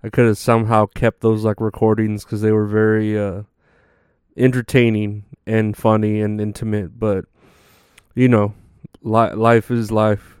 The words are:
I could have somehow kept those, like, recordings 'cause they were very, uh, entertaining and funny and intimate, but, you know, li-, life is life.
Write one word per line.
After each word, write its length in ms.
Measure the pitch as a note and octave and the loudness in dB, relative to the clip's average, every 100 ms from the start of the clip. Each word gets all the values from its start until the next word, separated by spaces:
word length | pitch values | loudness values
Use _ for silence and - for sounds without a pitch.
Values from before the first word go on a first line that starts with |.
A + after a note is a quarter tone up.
I 60 | A2 | -4
could 180 | - A#2 | 2 2
have 120 | G#2 | 2
somehow 480 | - A#2 A2 A2 G#2+ | 0 0 2 0 0
kept 340 | - A#2 - | 0 -2 0
those, 240 | A2+ A2 | -2 0
like, 160 | A2 G#2 | -2 -2
recordings 640 | A2 - A2+ G#2+ A2 G#2 | -6 -2 0 0 -2 -4
'cause 160 | - G#2+ | -8 -4
they 120 | G#2+ | 0
were 140 | G#2+ G#2 | 0 0
very, 520 | G#2+ A2 A2 G#2+ G#2+ | 0 2 0 -2 -4
uh, 240 | G2+ F#2 G#2 _ _ _ _ _ _ _ _ - | -4 -8 -14 _ _ _ _ _ _ _ _ 0
entertaining 880 | B2+ B2+ A2+ C#3 A#2+ G#2+ G#2 G#2 G#2 - - | 0 2 0 2 2 2 -4 -8 -14 -20 -2
and 300 | A2 A2 G#2 | 0 0 0
funny 440 | A2+ A2 G#2+ G#2+ | 2 2 2 -2
and 200 | G#2 G#2+ | -2 -4
intimate, 580 | G#2+ G#2 A2+ G#2+ F#2 A#2 | -6 -6 -6 -4 -6 -6
but, 260 | A2 F#2+ E2+ _ _ _ _ _ _ _ _ | -4 -4 -6 _ _ _ _ _ _ _ _
you 140 | - B2+ | 0 4
know, 260 | A2+ G#2 G#2 _ _ - _ | 4 2 -4 _ _ -20 _
li-, 300 | A2+ A2 A2+ | -2 0 0
life 380 | - A2+ A#2 - | 0 2 2 2
is 200 | A#2+ G#2+ | -4 -2
life. 480 | A2 G#2+ G#2 - _ | 0 0 0 -6 _